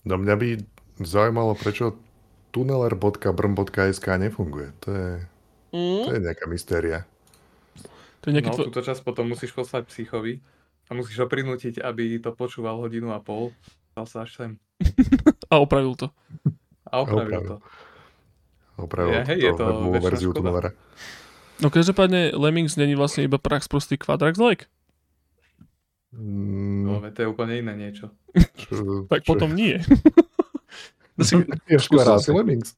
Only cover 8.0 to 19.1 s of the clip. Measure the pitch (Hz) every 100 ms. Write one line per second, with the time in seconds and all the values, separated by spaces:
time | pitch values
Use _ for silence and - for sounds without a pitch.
8 | - _ - 143 120 123 143 123 131 131
9 | - 117 117 120 120 - 123 127 117 -
10 | 110 117 110 131 _ _ _ _ _ 123
11 | 117 110 127 139 131 127 123 117 127 113
12 | 117 117 117 117 123 - 113 113 117 113
13 | 117 107 104 104 120 120 - _ _ -
14 | 113 113 113 - 117 107 _ _ - -
15 | 254 262 - - - 156 143 139 131 123
16 | 131 _ _ 156 - - _ _ - 127
17 | 127 107 107 92 92 107 - - - -
18 | - _ _ _ _ _ _ - 85 -
19 | 87